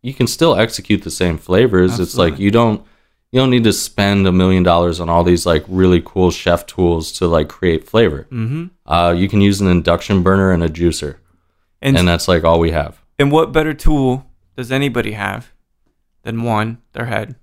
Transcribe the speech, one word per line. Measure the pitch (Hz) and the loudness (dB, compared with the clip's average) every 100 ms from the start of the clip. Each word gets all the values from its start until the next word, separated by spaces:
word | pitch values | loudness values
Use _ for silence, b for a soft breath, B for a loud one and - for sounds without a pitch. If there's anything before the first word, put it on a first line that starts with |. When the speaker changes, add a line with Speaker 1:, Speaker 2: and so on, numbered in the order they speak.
Speaker 1:
you | 123 | -12
can | - 123 | -4 -4
still | - 165 101 | 0 2 2
execute | 110 - - 104 | 0 -4 -4 -4
the | - | -4
same | - 90 80 | -4 -4 -4
flavors. | - 92 123 92 90 92 | 0 2 2 4 2 0
It's | 90 - | -4 0
like, | 85 | -2
Speaker 2:
Absolutely. | 71 | 0
Speaker 1:
you | 98 | 0
don't, | 113 117 104 b b b b _ | 2 2 -2 b b b b _
you | 127 | 0
don't | 131 | 2
need | 123 | 2
to | 113 | 2
spend | 101 - - 101 101 95 | 0 -6 -2 0 2 2
a | |
million | 92 92 92 | 2 2 2
dollars | 87 85 87 82 | 2 2 0 -4
on | 85 | -2
all | 85 | 0
these, | 87 87 87 | 2 2 2
like, | 80 82 | -2 -2
really | 92 92 87 | 0 2 2
cool | - 95 90 | 0 0 0
chef | 82 - 87 - | 0 0 -2 -2
tools | - 87 82 80 - | -2 0 0 -6 -4
to, | 87 | 0
like, | 82 76 | 0 -2
create | - 92 80 - | -4 -2 -2 -2
flavor. | 110 107 71 - | 0 0 -2 -10
Speaker 2:
Mm-hmm. | 120 113 151 175 _ | -8 -6 -8 -12 _
Speaker 1:
Uh, | - 82 87 87 | -2 0 2 0
you | 92 | 0
can | 104 | 2
use | 101 98 | 2 2
an | 95 | 2
induction | 87 80 85 - 98 | 2 2 -2 0 0
burner | 90 95 95 | 2 2 2
and | 87 | 0
a | 85 | -2
juicer. | 80 85 80 73 65 _ _ _ _ _ _ | 0 -2 -2 -10 -12 _ _ _ _ _ _
Speaker 2:
And | 139 87 | -2 2
Speaker 1:
And | 90 | 2
that's, | 85 - | 0 0
like, | 87 | 0
all | 82 82 | 2 2
we | 82 | 2
have. | 82 76 - _ - | -2 -6 -12 _ -2
Speaker 2:
And | 139 | 0
what | 156 160 | 2 0
better | 151 156 | -2 -2
tool | 151 156 151 131 131 - _ _ - | 0 2 2 0 -2 -8 _ _ -16
does | 120 | -6
anybody | 131 139 123 107 | -2 -2 -2 -6
have | 107 101 107 - _ _ _ _ _ _ _ | -6 -8 -10 -14 _ _ _ _ _ _ _
than, | - 113 | -10 -6
one, | 117 107 110 120 _ | -4 -4 -4 -10 _
their | - 120 | -12 -6
head | 107 107 117 | -6 -8 -16